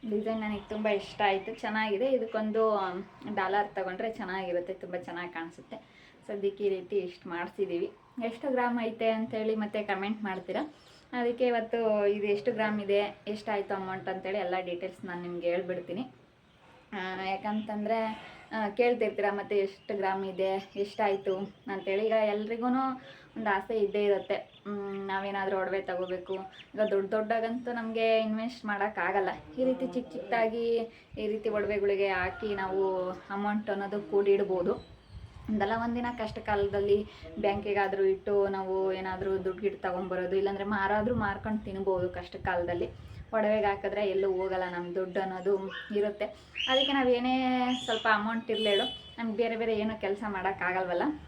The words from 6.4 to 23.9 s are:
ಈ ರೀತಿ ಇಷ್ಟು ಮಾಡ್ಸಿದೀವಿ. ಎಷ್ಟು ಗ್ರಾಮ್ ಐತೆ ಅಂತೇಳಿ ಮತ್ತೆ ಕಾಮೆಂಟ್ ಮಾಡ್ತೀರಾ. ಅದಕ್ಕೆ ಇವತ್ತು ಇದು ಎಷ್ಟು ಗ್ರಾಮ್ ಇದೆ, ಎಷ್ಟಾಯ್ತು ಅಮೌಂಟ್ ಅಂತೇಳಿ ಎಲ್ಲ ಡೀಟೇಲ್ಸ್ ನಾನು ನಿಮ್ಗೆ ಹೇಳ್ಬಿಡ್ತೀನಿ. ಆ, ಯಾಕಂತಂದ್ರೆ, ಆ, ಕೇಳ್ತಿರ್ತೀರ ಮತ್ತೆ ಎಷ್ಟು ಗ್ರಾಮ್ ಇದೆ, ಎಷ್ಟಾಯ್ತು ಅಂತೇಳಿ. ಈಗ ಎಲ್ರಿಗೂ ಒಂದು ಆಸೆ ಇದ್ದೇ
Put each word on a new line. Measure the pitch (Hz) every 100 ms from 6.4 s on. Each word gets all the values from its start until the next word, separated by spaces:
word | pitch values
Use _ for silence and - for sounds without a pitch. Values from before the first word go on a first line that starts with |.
| 196 196
ಈ | 202
ರೀತಿ | 190 180 202
ಇಷ್ಟು | 180 - 185
ಮಾಡ್ಸಿದೀವಿ. | 170 175 - 185 170 202 - - - 226
ಎಷ್ಟು | - 294
ಗ್ರಾಮ್ | 254 240 240
ಐತೆ | 226 220 226
ಅಂತೇಳಿ | 220 226 220 214 220
ಮತ್ತೆ | 214 214
ಕಾಮೆಂಟ್ | 208 190 196 214
ಮಾಡ್ತೀರಾ. | 208 185 180 185 302 - - - -
ಅದಕ್ಕೆ | 247 240 240 247
ಇವತ್ತು | 233 220 233 220 214 202
ಇದು | 208 208
ಎಷ್ಟು | 202 226
ಗ್ರಾಮ್ | 214 214 214
ಇದೆ, | 202 202 202 - -
ಎಷ್ಟಾಯ್ತು | 214 - 202 196
ಅಮೌಂಟ್ | 196 185 190 196
ಅಂತೇಳಿ | 185 190 202
ಎಲ್ಲ | 180 185
ಡೀಟೇಲ್ಸ್ | 180 175 185 - 185
ನಾನು | 175
ನಿಮ್ಗೆ | 175 175 170
ಹೇಳ್ಬಿಡ್ತೀನಿ. | 175 180 180 175 175 254 - - _ - - - - -
ಆ, | 202 185 185
ಯಾಕಂತಂದ್ರೆ, | 190 190 214 214 214 214 214 226 220 220 - - -
ಆ, | 220 208
ಕೇಳ್ತಿರ್ತೀರ | 202 240 240 220 196 202
ಮತ್ತೆ | 202 196 202
ಎಷ್ಟು | 196 - - 202
ಗ್ರಾಮ್ | 190 190 196
ಇದೆ, | 185 190 190 190 196
ಎಷ್ಟಾಯ್ತು | 202 - 208 196 196 190 202 - -
ಅಂತೇಳಿ. | 190 185 196 220
ಈಗ |
ಎಲ್ರಿಗೂ | 220 214 208 214 233 247
ಒಂದು | 254 269 254 - - - - 214
ಆಸೆ | 196 - 220
ಇದ್ದೇ | 202